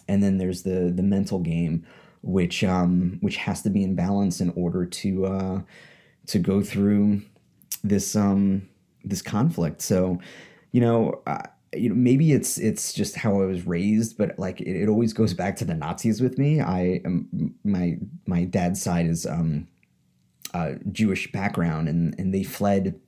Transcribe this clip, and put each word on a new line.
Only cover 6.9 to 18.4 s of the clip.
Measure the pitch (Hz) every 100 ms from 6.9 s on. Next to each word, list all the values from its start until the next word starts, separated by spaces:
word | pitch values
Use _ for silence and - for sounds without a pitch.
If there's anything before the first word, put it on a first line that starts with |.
| 104 104 101 - _ _ _ - -
this, | 98 101 - 107
um, | 101 98 98 95 95 _ _ _
this | 95 92
conflict. | - 104 160 85 78 -
So, | - 95 92 90 - - - - _
you | 123
know, | 117 117 110 - -
uh, | 71 - _ _
you | - 113
know, | 120
maybe | 123 135 160
it's, | 131 - -
it's | 110 - -
just | - 101 -
how | 110 98
I | 95
was | 90 90
raised, | 85 101 110 110 -
but, | 98 -
like, | 92 92
it, | - 90
it | 107
always | 107 117
goes | 113 107
back | 87 95 95
to | 80
the |
Nazis | 80 73 87 113 107
with | 123 -
me. | 143 156
I | - 92 90 92 -
am, | 90 - - - -
my, | 101 92 87 - 104 160 -
my | 87